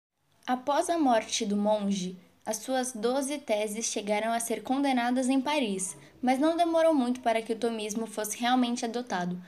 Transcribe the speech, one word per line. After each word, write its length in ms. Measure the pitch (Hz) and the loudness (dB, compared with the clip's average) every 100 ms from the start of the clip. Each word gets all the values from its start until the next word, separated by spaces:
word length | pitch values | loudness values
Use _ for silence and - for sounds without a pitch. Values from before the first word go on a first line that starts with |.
| _ _ _ _ | _ _ _ _
Após 460 | - 247 254 285 339 | -6 -4 0 0 2
a 80 | 339 | 2
morte 480 | 277 226 220 - 214 | 4 4 2 -4 -2
do 100 | 208 | 0
monge, 600 | 208 214 202 196 180 185 - _ | 2 0 0 -2 -4 -10 -18 _
as 120 | - 214 | -8 -6
suas 360 | - 262 254 | -2 -2 -2
doze 460 | 220 226 262 269 294 | -2 0 0 -2 -4
teses 480 | 294 214 214 208 226 | -2 -2 -2 -4 -4
chegaram 460 | - 208 208 220 | -4 -2 0 0
a 80 | 233 | -2
ser 220 | - 220 | -2 -4
condenadas 680 | - 262 285 262 240 254 254 | -2 0 2 2 2 0 2
em 120 | 269 | 2
Paris, 560 | 262 302 233 190 185 - - - | 2 0 0 -2 -4 -10 -18 -4
mas 200 | 247 262 | 0 4
não 160 | 311 339 | 4 4
demorou 380 | 339 330 320 | 2 4 4
muito 260 | 311 240 247 | 4 2 0
para 220 | 240 226 | 0 0
que 100 | 220 | 0
o 60 | 220 | -2
tomismo 480 | 233 226 214 208 226 | -2 -2 -4 -4 -4
fosse 320 | 220 208 - | -4 -6 -2
realmente 460 | 240 254 247 240 | 2 2 2 0
adotado, 560 | 240 233 247 196 180 180 | -2 -4 -4 -2 -2 -6